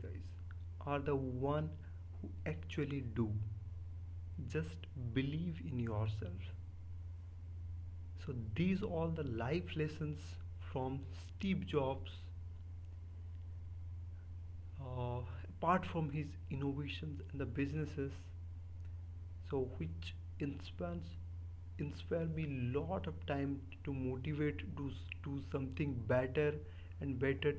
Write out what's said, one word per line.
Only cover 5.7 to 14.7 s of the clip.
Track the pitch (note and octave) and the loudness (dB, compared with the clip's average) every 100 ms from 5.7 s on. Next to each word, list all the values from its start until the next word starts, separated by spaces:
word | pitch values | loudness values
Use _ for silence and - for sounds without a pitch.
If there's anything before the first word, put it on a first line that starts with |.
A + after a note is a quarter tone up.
| B2 | 0
yourself. | A2+ G#2 G#2+ G#2 - - - - - - - - - - - - - - - - - - - - - | 2 4 2 2 -2 -4 -4 -6 -8 -8 -6 -6 -6 -8 -8 -8 -8 -6 -4 -4 -6 -6 -6 -6 -4
So | A#2+ A2 G#2+ | -2 0 4
these | F3+ F#3+ | 6 6
all | G3+ E3 E3 | 4 2 2
the | D#3+ | 2
life | C#3 A2+ A#2+ E3+ F3+ D#3+ | 2 2 4 2 2 2
lessons | D3+ - D3+ D3+ - - - - - | 2 2 -2 -2 -4 -6 -6 -6 -2
from | C3 C3 C3+ - - - | 0 2 0 -2 -6 -6
Steve | - G3 F#3 - | 0 2 4 4
Jobs, | D3+ C3 C3+ - - - - - - - - - - - - - - - - - - - - - - - - - - - | 4 4 2 -2 -6 -6 -6 -6 -6 -6 -6 -6 -8 -8 -8 -6 -6 -6 -6 -6 -4 -4 -4 -6 -6 -6 -6 -6 -6 -6